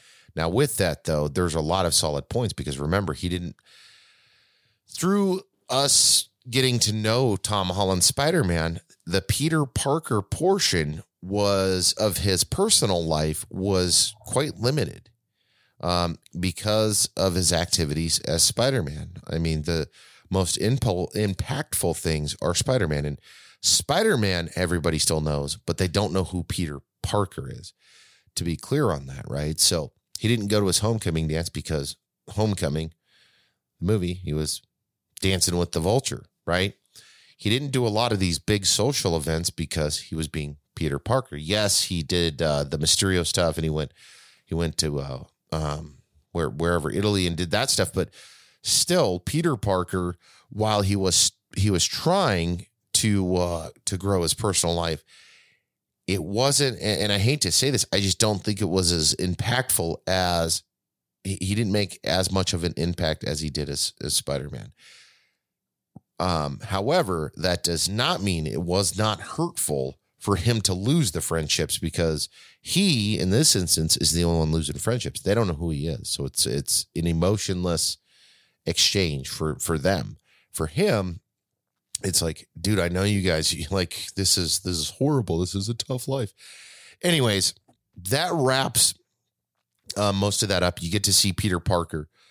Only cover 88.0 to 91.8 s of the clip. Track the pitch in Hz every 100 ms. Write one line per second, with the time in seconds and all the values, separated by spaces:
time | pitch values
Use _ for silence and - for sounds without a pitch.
88 | 90 135 175 170 131 131 135 - - -
89 | _ _ _ _ _ _ _ _ - -
90 | 104 98 101 - 101 92 90 - 85 104
91 | 101 95 101 87 104 90 - 90